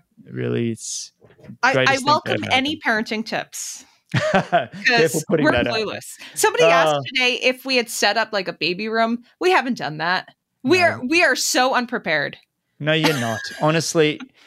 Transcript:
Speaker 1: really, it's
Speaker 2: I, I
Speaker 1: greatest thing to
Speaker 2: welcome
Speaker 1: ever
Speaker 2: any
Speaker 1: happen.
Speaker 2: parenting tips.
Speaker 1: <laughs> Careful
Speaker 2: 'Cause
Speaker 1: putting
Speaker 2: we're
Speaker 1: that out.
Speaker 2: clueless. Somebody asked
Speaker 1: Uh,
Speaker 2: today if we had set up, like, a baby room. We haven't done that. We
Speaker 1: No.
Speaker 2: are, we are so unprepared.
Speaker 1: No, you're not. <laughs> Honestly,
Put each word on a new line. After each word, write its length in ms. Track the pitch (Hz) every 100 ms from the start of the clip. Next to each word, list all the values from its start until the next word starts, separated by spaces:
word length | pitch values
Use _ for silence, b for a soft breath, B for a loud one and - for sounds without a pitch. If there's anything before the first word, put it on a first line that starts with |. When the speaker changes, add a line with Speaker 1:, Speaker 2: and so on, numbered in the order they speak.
| _ _ -
Speaker 1:
really, 400 | 127 120 120 117
it's 400 | 113 - - - _ - _ - -
Speaker 2:
I, 60 | 247
I 20 |
Speaker 1:
greatest 200 | 269 - 269
thing 80 | 269
to 0 |
Speaker 2:
welcome 380 | 302 - -
Speaker 1:
ever 100 | -
Speaker 2:
any 260 | 262 269 311 285
Speaker 1:
happen. 180 | 220
Speaker 2:
parenting 220 | 220 214 220
tips. 580 | 185 - - - - - _
Speaker 1:
<laughs> 140 | _
Careful 560 | - 622 196 - 175 120 185 262
Speaker 2:
'Cause 380 | 240 233 165 -
Speaker 1:
putting 160 | 170
Speaker 2:
we're 80 | 302
Speaker 1:
that 140 | 120 120
out. 60 | 226
Speaker 2:
clueless. 300 | 202 - - - B B
Somebody 280 | 427 466 480
asked 300 | 339 320 -
Speaker 1:
Uh, 60 | -
Speaker 2:
today 320 | 269 247 247
if 220 | 254 254 269
we 100 | 254
had 120 | 233
set 260 | - 214 214
up, 120 | 214
like, 160 | 208 180
a 60 |
baby 340 | - 156 180 220
room. 340 | 226 226 240 b b
We 100 | 370
haven't 260 | 359 254 220
done 200 | 143 151
that. 320 | 165 185 - - _ _
We 160 | 254 359
Speaker 1:
No. 60 | -
Speaker 2:
are, 160 | - 247
we 160 | 330
are 120 | 320 247
so 400 | - 285 254 233
unprepared. 640 | 240 240 180 156 139 - _ _ _ -
Speaker 1:
No, 140 | 147
you're 260 | 160 160 143
not. 200 | 120 110 -
<laughs> 120 | -
Honestly, 580 | 151 165 151 170 156 147 - _